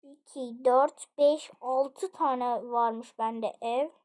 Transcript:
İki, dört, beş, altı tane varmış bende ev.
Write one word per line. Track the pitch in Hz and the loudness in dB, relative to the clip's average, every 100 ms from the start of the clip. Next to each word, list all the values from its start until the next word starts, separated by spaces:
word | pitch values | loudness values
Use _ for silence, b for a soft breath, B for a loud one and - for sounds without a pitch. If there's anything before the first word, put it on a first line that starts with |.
İki, | 277 285 _ 277 254 233 | -20 -20 _ -10 -10 0
dört, | 262 247 285 - - - | 4 4 4 -2 -16 4
beş, | 285 302 - - | 4 4 -4 -12
altı | 247 262 277 - 381 | -2 -2 -2 -4 -10
tane | - 277 254 247 233 240 | -2 -2 0 -2 -4 -2
varmış | 240 233 226 247 - | 0 0 -2 -12 -6
bende | 226 226 220 - | -6 -4 -8 -6
ev. | 233 240 311 _ | -4 -2 -4 _